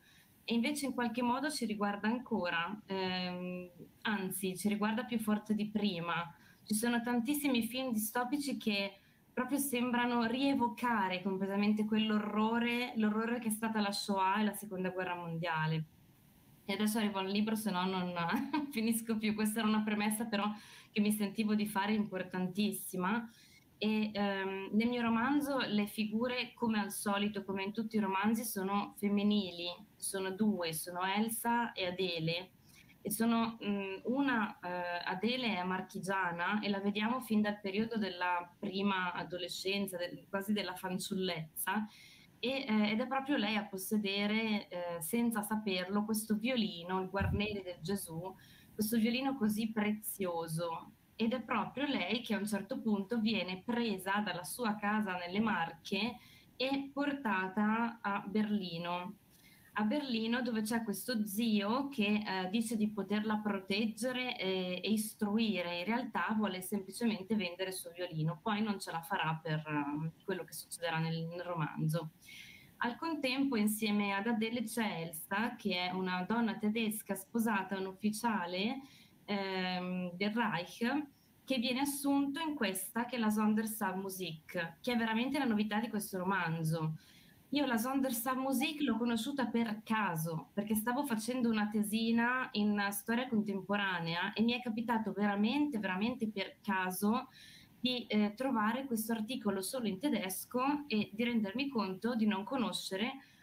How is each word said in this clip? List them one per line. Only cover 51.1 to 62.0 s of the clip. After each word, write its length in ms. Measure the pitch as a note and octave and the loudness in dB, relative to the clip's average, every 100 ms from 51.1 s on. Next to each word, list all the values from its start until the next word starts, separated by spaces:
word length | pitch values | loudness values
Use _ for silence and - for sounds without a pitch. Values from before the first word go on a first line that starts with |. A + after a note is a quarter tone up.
| - | -2
ed 160 | A3+ | 0
è 100 | B3+ | 0
proprio 440 | - A#3 F3+ B3 C#4+ | 0 -2 -2 -2 0
lei 360 | A3+ F3+ A#3+ | 0 0 -2
che 120 | - | 0
a 60 | G3 | -2
un 60 | G#3 | 0
certo 360 | G3 G3 B3+ | -2 -2 -4
punto 380 | A3 G3 F#3+ A#3 | 0 0 0 0
viene 440 | A3 G3 F3+ F#3 | 2 2 0 -4
presa 560 | - A#3+ A#3 F#3 F#3+ G#3 | -2 0 0 0 0 0
dalla 240 | G#3 F3 | 0 -4
sua 320 | F3+ - A3+ G#3 | -6 -4 -2 0
casa 400 | G3+ G#3+ F#3+ F3+ | 0 2 0 -2
nelle 240 | F3 G3 | -2 0
Marche 800 | A3 F3+ E3 - - G3 A#3 A#3+ - - - - | 2 2 -2 -6 -4 -2 -2 -4 -14 -20 -14 -4
e 340 | C4 C#4 - | -2 -2 -2
portata 1080 | C#4 C#4+ C#4 A3 F#3 F#3+ G#3+ G#3 A3+ A#3 - | -2 -2 0 0 0 0 2 2 2 0 -4
a 200 | G3+ G3+ G3+ | -4 -4 0
Berlino, 880 | G#3+ G#3 G#3 F3+ E3 F3 F3 F3+ - - - - - - G#3 | 0 2 0 -2 -4 -4 -4 -6 -10 -18 -20 -20 -20 -8 0
a 40 | |
Berlino, 580 | G#3+ D4 C4+ A3 A3+ A#3+ | 2 2 0 0 2 0
dove 200 | B3 A3 | 0 0
c'è 220 | G#3+ A#3 | 0 0
questo 420 | G#3 G3 - A3+ G#3 | 0 -4 -2 0 0
zio 600 | G3 A#3 G#3 G3+ B3+ C#4 | 0 4 4 4 0 0
che, 340 | - | 0